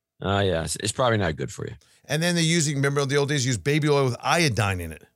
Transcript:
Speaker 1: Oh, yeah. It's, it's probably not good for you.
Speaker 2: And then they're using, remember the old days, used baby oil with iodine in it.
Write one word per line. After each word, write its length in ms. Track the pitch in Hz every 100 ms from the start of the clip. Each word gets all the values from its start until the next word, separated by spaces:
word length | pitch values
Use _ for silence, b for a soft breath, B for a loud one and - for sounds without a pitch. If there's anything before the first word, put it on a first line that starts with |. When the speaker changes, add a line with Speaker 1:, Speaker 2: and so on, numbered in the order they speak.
| _ -
Speaker 1:
Oh, 200 | 92 98
yeah. 240 | 95 82
It's, 100 | 80 -
it's 140 | 107
probably 260 | - 127 110
not 180 | 90 71
good 160 | 65
for 140 | - -
you. 60 | - b b b
Speaker 2:
And 140 | 151
then 140 | 175
they're 80 | 175
using, 340 | 160 170 151 139
remember 280 | 139 143 139
the 100 | 143
old 120 | 139
days, 180 | 147 127
used 160 | 117
baby 260 | 139 151 151
oil 180 | 143 131
with 100 | 117
iodine 600 | 127 165 160 110 101 92
in 100 | 82
it. 140 | 78 -